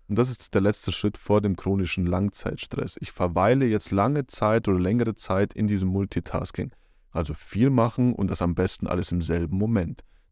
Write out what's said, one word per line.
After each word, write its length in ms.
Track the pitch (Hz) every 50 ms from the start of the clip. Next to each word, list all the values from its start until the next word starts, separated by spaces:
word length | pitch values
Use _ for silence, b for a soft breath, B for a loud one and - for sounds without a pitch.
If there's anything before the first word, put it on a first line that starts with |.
| _ -
Und 80 | 101
das 120 | 110 127 131
ist 240 | 120 - - - -
der 80 | 101
letzte 320 | 98 104 107 - - 95 -
Schritt 240 | - - 104 -
vor 240 | - - - 104 104
dem 160 | 104 101 90
chronischen 480 | - - 95 98 98 92 82 - 95 90
Langzeitstress. 920 | 87 90 92 101 98 - - - - - - - - - - - - - -
Ich 120 | - - -
verweile 520 | - 90 90 80 87 95 110 127 135 135
jetzt 260 | 117 107 104 - - 98
lange 340 | 98 101 127 147 147 135
Zeit 420 | - - - 110 107 110 117 - 104
oder 100 | 95 90
längere 360 | 90 90 110 120 120 117 104
Zeit 400 | - - - 95 95 101 98 -
in 120 | - 107
diesem 220 | 104 104 95 92 92
Multitasking. 840 | 92 98 101 95 - - - - - - - - - - 92 131 - _ _ _ _ _ _ _
Also 240 | - 87 82 73 78
viel 360 | - - - - 98 123 139
machen 440 | 135 117 113 120 - - 123 123 -
und 160 | - 98 92
das 120 | 98 - 90
am 120 | 87 85
besten 320 | 87 92 101 - - -
alles 240 | - - 90 87 - 90
im 100 | 87 82
selben 340 | 78 82 85 85 78 95
Moment. 460 | 95 104 113 117 101 85 71 - - - - _ _ _ _